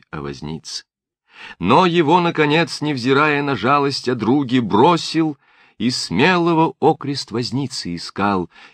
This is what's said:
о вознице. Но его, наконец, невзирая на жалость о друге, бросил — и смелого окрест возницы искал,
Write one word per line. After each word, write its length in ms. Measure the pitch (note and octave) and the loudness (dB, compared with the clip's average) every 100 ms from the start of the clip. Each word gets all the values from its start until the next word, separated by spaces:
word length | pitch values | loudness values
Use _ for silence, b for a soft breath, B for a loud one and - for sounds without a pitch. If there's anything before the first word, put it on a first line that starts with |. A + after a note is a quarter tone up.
| _ | _
о 100 | - | -12
вознице. 600 | C#2+ C2+ D2 D#2+ - - - _ _ _ B B B B | -10 -10 -10 -12 -12 -14 -16 _ _ _ B B B B
Но 280 | F2 C#3+ F#3 | 2 4 4
его, 340 | E3+ C#3+ F3+ | 2 4 2
наконец, 600 | F3 D#3 D3 D#3 E3 - | 2 0 2 2 0 -4
невзирая 600 | D3+ C#3 A#2+ C#3 D3+ C#3+ | -4 -2 0 2 2 0
на 140 | C#3+ B2 | -2 -2
жалость 540 | A2+ C#3+ C#3 C3+ - | 0 2 0 -2 -4
о 60 | B2+ | -2
друге, 440 | G#2 C#3+ C3+ B2+ | 2 0 2 0
бросил — 800 | A2 G2+ D3 E3 - D#3 D#3+ C#3+ b b b b | 2 4 4 4 0 -2 -2 -4 b b b b
и 120 | A2+ | -4
смелого 840 | B2+ - E2+ D#3+ F3+ E3+ E3 E3 - | -4 -4 2 2 4 2 2 2 2
окрест 500 | C#3 D#3 - C#3 - | 0 0 -4 -8 -6
возницы 640 | A2 A#2 A#2+ C3+ - F#2 E2+ | -6 -4 -4 -6 -8 -8 -10
искал, 540 | - - G2+ G2 E2+ B B | -10 -4 0 0 -4 B B